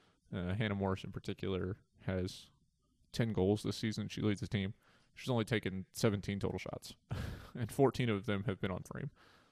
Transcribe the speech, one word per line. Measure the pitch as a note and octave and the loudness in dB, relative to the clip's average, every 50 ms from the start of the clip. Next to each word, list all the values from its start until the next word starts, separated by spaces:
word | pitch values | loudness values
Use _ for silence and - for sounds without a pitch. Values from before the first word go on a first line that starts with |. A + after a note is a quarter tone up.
| _ _ _ _ _ - - | _ _ _ _ _ -8 -6
Uh, | F#2+ F2+ F2+ G2 | -4 -2 -2 0
Hannah | G#2+ A2+ G#2+ G2+ | 0 0 0 0
Morris | G2 G2 F#2+ F#2+ F#2+ - | 0 2 0 0 -2 -4
in | - | -8
particular | - G#2 - - G2+ - - G2 F#2+ F2+ F2+ F2+ G#2 - _ _ _ _ - - | -10 -8 -6 -6 -6 -4 -2 -2 -2 0 0 -2 -4 -6 _ _ _ _ -4 -2
has | F#2+ F#2 F2+ F#2 - - - - _ _ _ _ _ _ _ _ _ _ _ _ - | -2 0 -2 -2 -4 -8 -16 -20 _ _ _ _ _ _ _ _ _ _ _ _ 0
ten | - B2+ A#2 | 0 0 2
goals | G#2+ F#2 F#2 F#2+ G#2 G#2 - | 4 4 6 6 6 4 2
this | G#2 G2 - | -2 -4 -2
season. | - A2+ G#2 - G#2+ G#2 | -2 -2 -2 -2 -4 -6
She | - - | -4 0
leads | - G#2+ G#2 F#2 | 2 2 2 2
the | - F2+ | -2 -2
team. | - G#2 F#2+ G2 A2+ - _ _ - - _ _ _ | 0 0 0 0 -4 -8 _ _ -20 -20 _ _ _
She's | - - - | -12 -2 0
only | C3 A#2 A2 | 2 2 2
taken | - A#2 G#2+ - G2 F#2 F#2+ F#2+ - _ | 4 2 0 0 0 -4 -4 -8 -8 _
seventeen | - - A#2 G2+ G2+ - - G2+ G2 | 2 4 4 4 4 0 -2 -4 -2
total | - - - - | 0 -2 -2 -2
shots, | - - - - - - - - _ _ | -4 -6 -8 -8 -10 -12 -16 -18 _ _
<laughs> | - - - - - - - - - - | -6 -4 -4 -4 -6 -8 -12 -14 -8 -6
and | B2 G#2+ | -6 -6
fourteen | - - C#3 B2+ - - C3 A#2 | 4 6 6 6 6 4 2 2
of | A2 G2 G2 | 2 0 2
them | - G#2 G2 G2 - | 0 0 0 2 -2
have | G2 F2 | -2 -2
been | - G2 | -2 -4
on | F#2 F#2 - | -2 -4 -6
frame. | - - - - C#3+ - _ - - - - - _ | -8 -8 -8 -8 -8 -10 _ -20 -20 -20 -20 -20 _